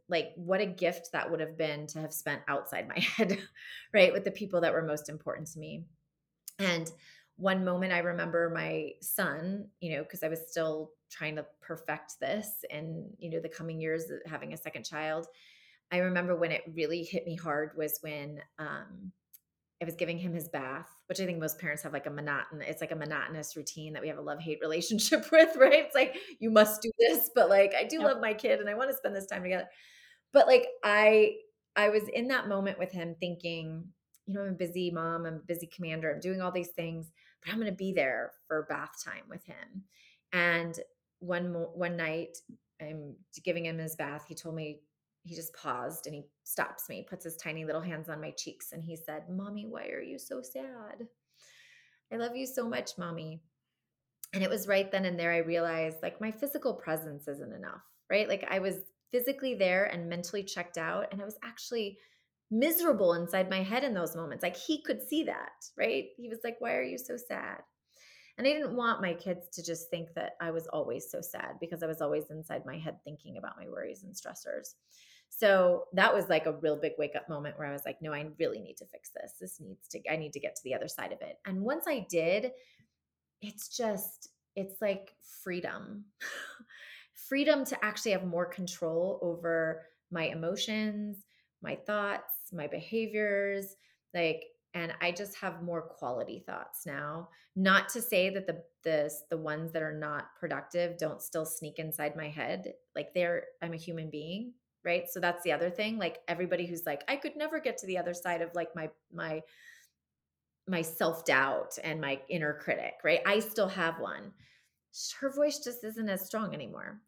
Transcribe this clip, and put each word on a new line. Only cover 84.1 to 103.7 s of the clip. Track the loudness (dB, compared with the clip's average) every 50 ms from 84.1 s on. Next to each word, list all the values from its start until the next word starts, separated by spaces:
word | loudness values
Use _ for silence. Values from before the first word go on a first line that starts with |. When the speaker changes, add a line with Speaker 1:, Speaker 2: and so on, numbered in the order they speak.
| -12 -14 -20 -20 _ _ _ _ -8
Speaker 1:
it's | -8 -8 -6 -6 -2
like | 0 0 0 -2 -6 -16 _ _ -20 -20 -18 -12
freedom. | -8 -6 -6 -4 -4 -6 -8 -8 -10 -12 -12 -14 -14 -16 _ -10
<laughs> | -10 -8 -8 -8 -10 -12 -14 -18 -20 _ -20 -20 -20 -20 -20 -20 -20 _ -20
Freedom | -14 -6 0 2 4 6 6 6 6 4
to | -2 -2 -2 -2
actually | -4 -2 -2 0 2
have | 2 2 0
more | 0 0 0 -2
control | -2 -4 -6 -6 -6 -4 -4 -2 0 2 2 2 0 0 -2
over | -2 -2 -2 -2 0 0 2 2 2 0 -2 -4 -8 -18 _ _ _ -6
my | -4 -2 -2
emotions, | -2 -2 -2 -2 -2 0 0 0 0 0 0 0 -2 -2 -4 -6 -6 -8 -10 -14 _ _ _ _ _ _ -10
my | -8 -6 -6
thoughts, | -6 -4 -2 0 0 0 0 -2 -4 -6 -8 -10 -10 -10 -10
my | -8 -6 -6
behaviors, | -4 -6 -6 -6 -2 -2 -2 -2 0 0 0 2 2 2 2 2 2 0 -2 -4 -6 -12 _ _ _ _ _ _ _ 0
like, | 2 2 2 2 0 -6 -14 _ _ _ _ -6
and | -4 -4 -4 -2 0
I | 0 0
just | 0 -2 -6 -8 -8
have | -6 -6 -6 -4 -4
more | -6 -4 -4 -4
quality | -6 -8 -10 -8 -6 -4 -2 -4 -4 -6 -8 -12 -10
thoughts | -10 -8 -8 -10 -10 -12 -12 -10
now. | -8 -6 -6 -6 -6 -8 -8 -10 -12 -16 -20 _ _ 0
Not | 4 6 8 8 8 6 4
to | -4 -4
say | 0 2 4 4 4 4
that | 2 -2 -2
the, | -2 -4 -6 -6 -18 _ _ 0
the, | 2 4 4 2 0 -2 -8 -6 -6
the | -4
ones | -2 -2 -2 -2 -2 -4 -4
that | -2 -2
are | -2 -2 -4
not | -6 -6 -6 -6 -6 -8 -8 -10
productive | -8 -4 -4 -4 -4 -6 -4 -2 0 0 0 -2
don't | -2 -4 -4 -4 -6
still | -10 -6 -4 -4 -4
sneak | -4 -6 -8 -8 -10 -8 -8
inside | -8 -6 -4 -2 -4 -4 -4
my | -4 -8 -8
head. | -6 -4 -4 -4 -4 -4 -6 -10 -12 -14 _ _ -6
Like, | -6 -6 -2 0
they're, | 2 2 2 2 0 -2 -6 -10 -8
I'm | -8 -8